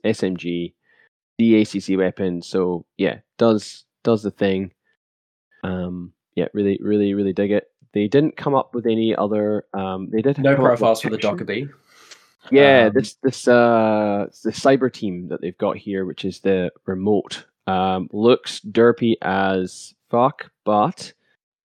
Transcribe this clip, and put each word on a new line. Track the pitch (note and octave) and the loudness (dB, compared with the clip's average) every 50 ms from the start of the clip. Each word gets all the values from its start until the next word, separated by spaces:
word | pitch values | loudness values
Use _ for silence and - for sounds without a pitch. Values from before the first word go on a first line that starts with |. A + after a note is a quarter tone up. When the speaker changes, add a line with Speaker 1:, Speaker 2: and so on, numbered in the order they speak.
| - | -4
Speaker 1:
S | G#2 A2 - G2+ | -4 -2 -2 -2
M | F#2+ F#2 | -4 -4
G, | E2+ F2 F2 F2 F2 F2 E2+ _ _ _ _ _ _ _ _ _ _ _ _ _ | -4 -6 -6 -6 -6 -6 -8 _ _ _ _ _ _ _ _ _ _ _ _ _
the | - A#2 A2+ A2 G#2+ | 2 4 4 6 4
A | G#2+ | 4
C | - - G2 | 2 -2 -6
C | - - F#2+ | -4 -2 0
weapon. | F#2+ F#2 F#2 - - G2 F#2 F2 F2 | 0 0 0 -2 -2 -4 -4 -4 -6
So | E2+ - - F#2+ F2+ F2+ F2 E2+ - _ _ | -8 -6 -4 -2 -2 -2 -4 -6 -8 _ _
yeah, | - G2 D#2+ A#1+ A2 _ _ _ | -4 -2 -2 -4 -6 _ _ _
does, | - A#2 A2+ A2 G#2 - - - - _ _ _ _ - | 2 4 4 4 2 -2 -8 -18 -20 _ _ _ _ 0
does | A#2+ A2+ G#2 G#2+ | 0 0 0 0
the | G2 | -4
thing. | - - G2+ G2 F#2+ F#2+ G2 F2+ _ _ _ _ _ _ _ _ _ _ _ _ _ _ _ _ _ _ - | -4 -2 0 0 0 -2 -4 -8 _ _ _ _ _ _ _ _ _ _ _ _ _ _ _ _ _ _ -8
Um, | F#2+ F#2 F#2 F2+ F2+ F2+ F2+ F2 F#2 _ _ _ _ - | -6 -6 -6 -6 -8 -8 -10 -12 -16 _ _ _ _ -6
yeah, | - - - - | -4 -4 -4 -2
really, | G#2 G2+ G2 G2 - | -2 0 0 0 -2
really, | - G2+ G#2 G#2 G2+ G2+ G2 | -2 -2 0 0 0 0 0
really | G#2 G2+ G2 F2+ | -2 -2 -2 0
dig | G2 G2+ G2 | 0 0 0
it. | G#2 G2 - _ _ _ _ _ - | 0 -2 -2 _ _ _ _ _ -4
They | G#2 G#2 | -2 0
didn't | G2+ - C#3+ D#3 D3+ - | 2 2 2 2 0 -2
come | - - D3 C#3 | -4 -4 -2 0
up | C3 - _ - | 0 -2 _ -6
with | A#2+ A2 | -4 -2
any | A#2 A2 A2+ A2+ A2+ - | -2 0 0 0 0 0
other, | - G#2 G2+ G#2+ G#2 G#2 G#2 G#2+ G2+ - _ - | 0 -2 -2 -2 -2 -2 -2 -2 -4 -6 _ -10
um, | G2 F#2+ F#2+ F#2+ F#2+ F#2+ - | -8 -6 -6 -6 -8 -8 -4
they | G#2+ A2 | -4 -2
did | A2 C#3 C#3+ | 0 0 0
Speaker 2:
No | C#3 C3+ C3+ C#3 | 0 2 2 2
Speaker 1:
come | C#3 C3 | 4 2
up | B2+ | 2
with | A#2+ A2+ | 2 2
Speaker 2:
profiles | A#2+ A#2 A2+ - | 2 2 2 0
for | - A#2 | -2 -6
the | A2 | -4
Speaker 1:
picture. | G#2+ - G#2 F2+ | -2 -2 -2 -4
Speaker 2:
Dokkaebi. | F2 - - G2+ A#2 C#3+ C#3+ - _ _ _ _ _ - - - _ _ _ _ _ - - | -4 -6 -6 -6 -6 -6 -10 -14 _ _ _ _ _ -20 -20 -20 _ _ _ _ _ -4 2
Speaker 1:
Yeah, | C3+ C#3 C#3+ C#3 C3+ B2+ A2+ | 6 6 8 8 8 6 6
Speaker 2:
Um, | G#2+ G#2 | 4 2
Speaker 1:
this, | C3 G#2+ - - _ - | 0 -2 -4 -6 _ -4
this, | C3+ B2+ - - | -4 -4 -2 2
uh, | B2+ A#2+ A#2+ A#2+ A#2 A#2 A2+ A2 A2 G#2+ G#2+ G#2+ G#2 G2+ G2+ - - _ - - | 4 4 6 6 4 4 2 2 2 2 0 0 0 -2 -4 -4 -8 _ -8 -8
the | A2 | -8
cyber | - - - C3+ C#3 B2 C3 A#2+ - | -4 0 2 2 4 4 2 -2 -4
team | - A2 G2 F2 F2 F2+ D#2 | -4 -8 -6 -6 -8 -8 -10
that | D#2+ - | -8 -8
they've | - F2+ - | -8 -8 -6
got | - G#2+ G2 - | -4 -4 -4 -4
here, | G2+ - G#2 G2 F#2+ F#2+ | -4 -8 -6 -6 -6 -6
which | F2 - - - | -6 -8 -8 -8
is | F#2+ F2 - | -8 -8 -4
the | - F#2+ F#2+ F#2 F2+ E2 - _ - | -2 0 0 0 0 -4 -6 _ -8
remote, | - F#2+ F#2 F#2+ G#2 G#2 G2 - - - - - _ _ _ - | -8 -6 -2 0 0 0 0 -2 -6 -12 -18 -18 _ _ _ -6
um, | G2 F#2+ F#2 F#2+ F#2+ F#2 F#2+ F#2+ - - | -4 -2 0 0 -2 -2 -4 -6 -6 -4
looks | G#2 A2 A#2+ B2+ - - - - - | 0 4 4 4 2 0 -8 -14 -14
derpy | - A2 G2 A2+ A#2 A#2+ A#2 - B2 A2+ A2 - | -10 -2 2 4 4 4 4 2 0 -2 -2 -2
as | - - F#2+ G2 F#2+ - F#2+ F#2+ F#2 F#2 - - - - _ _ _ - | -2 -2 -2 0 0 0 0 -2 -4 -6 -8 -14 -20 -20 _ _ _ -2
fuck, | - A#2+ B2 C#3+ - - - - _ _ - | 0 2 2 2 0 -4 -18 -20 _ _ -2
but, | G#2+ G#2+ G#2 G#2+ E3+ - - - - - _ _ _ _ _ _ _ _ _ | 0 2 2 2 0 -2 -8 -16 -20 -20 _ _ _ _ _ _ _ _ _